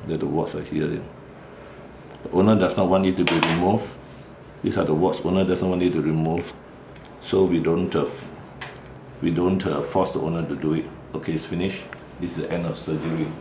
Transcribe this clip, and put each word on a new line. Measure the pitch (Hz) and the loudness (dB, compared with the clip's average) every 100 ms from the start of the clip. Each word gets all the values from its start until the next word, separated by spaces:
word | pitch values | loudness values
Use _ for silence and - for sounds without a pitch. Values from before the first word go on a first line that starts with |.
| - | -4
There, | 80 | -2
the | 76 | 0
warts | 76 76 - | 0 -2 -4
are | |
here. | - 76 76 - - - - - - - - - - - - - | -4 -2 0 -2 -8 -14 -18 -18 -18 -18 -18 -16 -18 -18 -16 -12
The | - | 0
owner | 87 101 110 | 4 6 6
does | 92 - | 4 4
not | 92 | 4
want | 95 95 | 6 4
it | 92 | 4
to | |
be | 87 82 80 | 4 4 4
removed. | 82 92 110 - - - - - - - - | 4 4 2 0 -12 -16 -18 -18 -18 -18 -4
These | - - | -2 0
are | 78 | 2
the | |
warts. | 78 82 78 | 4 4 2
Owner | 87 95 | 2 4
doesn't | 92 90 92 | 4 4 2
want | 90 | 4
it | 90 | 4
to | 80 | 4
remove, | 76 80 80 82 85 - - - - - - - | 2 2 2 0 -4 -12 -18 -18 -18 -18 -18 -16
so | - 95 | 0 4
we | 95 85 | 6 4
don't, | 82 85 - - | 4 2 2 0
uh, | 69 - - - - - - - - - - - | 0 -4 -12 -14 -16 -14 -14 -14 -16 -16 -16 -2
we | 82 | 0
don't, | 80 90 95 - | 2 4 2 2
uh, | 73 | 0
force | - 95 92 | 0 0 0
the | - | 0
owner | 78 85 76 | -2 -2 -2
to | 69 | -2
do | 76 | 0
it. | 80 - - - | 0 -2 -10 -10
Okay, | - - | -8 -4
it's | 80 - | -4 -2
finished. | 87 95 - - - - - | -2 -2 -4 -10 -14 -16 -8
This | 87 - | -6 -4
is | |
the | - | -2
end | 87 85 | -2 -2
of | - | -4
surgery. | - 78 82 80 78 - | -4 -4 -2 -2 -4 -4